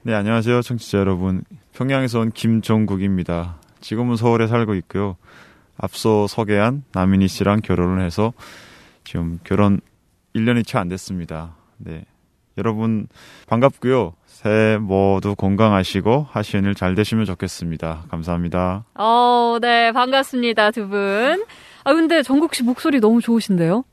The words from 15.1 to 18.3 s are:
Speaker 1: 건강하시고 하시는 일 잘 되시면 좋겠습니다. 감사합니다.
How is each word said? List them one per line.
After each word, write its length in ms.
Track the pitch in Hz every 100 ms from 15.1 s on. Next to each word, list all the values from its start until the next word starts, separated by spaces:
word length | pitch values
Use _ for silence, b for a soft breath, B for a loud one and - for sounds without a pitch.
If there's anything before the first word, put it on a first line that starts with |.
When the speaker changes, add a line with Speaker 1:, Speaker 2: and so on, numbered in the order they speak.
| 98 101
Speaker 1:
건강하시고 920 | 101 95 98 110 101 92 98 92 127 147
하시는 340 | - 104 104 98
일 60 |
잘 200 | 101 92
되시면 300 | 92 104 110
좋겠습니다. 800 | 104 92 92 - 85 80 82 80 82
감사합니다. 720 | 85 80